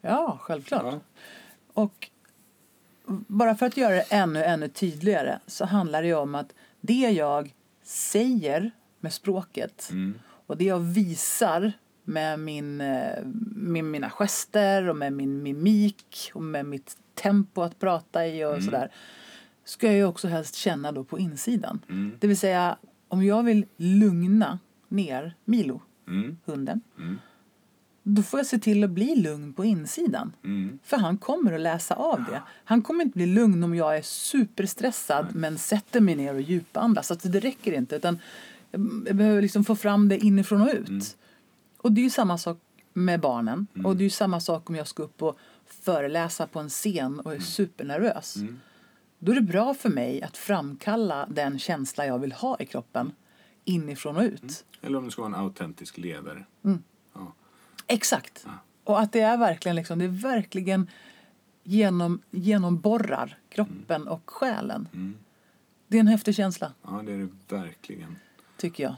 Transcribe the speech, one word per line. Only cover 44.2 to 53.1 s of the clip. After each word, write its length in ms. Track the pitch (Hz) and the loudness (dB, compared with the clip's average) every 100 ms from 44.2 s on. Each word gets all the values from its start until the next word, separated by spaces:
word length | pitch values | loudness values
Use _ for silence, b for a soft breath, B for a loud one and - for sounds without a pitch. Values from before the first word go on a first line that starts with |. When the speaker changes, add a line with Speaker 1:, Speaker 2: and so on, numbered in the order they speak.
| 196 170 | 0 0
Speaker 1:
sak 300 | 170 160 165 | -2 -4 -4
om 60 | 165 | -8
jag 120 | 151 | -8
ska 140 | - | -8
upp 200 | 151 _ | -10 _
och 160 | 160 151 b b _ | -4 -4 b b _
föreläsa 800 | - - 165 143 160 170 - 214 | -6 -2 0 0 -2 -2 -4 -6
på 140 | 160 | -6
en 80 | 151 | -8
scen 520 | - 214 175 131 143 | -4 -2 -2 -4 -6
och 100 | 147 | -8
är 60 | 143 | -8
Speaker 2:
Mm. 60 | 180 | -8
Speaker 1:
supernervös. 880 | - 185 - 143 147 226 - - 104 | -2 -2 -2 -6 0 0 -2 -8 -10
Speaker 2:
Mm. 240 | 104 123 b b b b b _ | -10 -12 b b b b b _
Speaker 1:
Då 140 | 170 | 0
är 40 | 254 | 2
det 60 | |
bra 320 | 208 180 240 | 2 2 0
för 140 | 277 240 | 0 -2
mig 340 | 143 123 139 | -2 -2 -4
att 140 | - - | -8 -12
framkalla 880 | - 196 143 139 - 226 214 143 - | -2 -2 -2 -8 -4 -2 -2 -2 -4
den 280 | 151 139 139 | -4 -2 -4
känsla 480 | - 160 131 - 143 | -4 -4 -4 -4 -2
jag 120 | 123 | -2
vill 140 | 143 | -4
ha 240 | - 254 262 | -4 -4 -4
i 60 | 139 | -6
kroppen 460 | 127 - 120 127 | -10 -8 -6 -6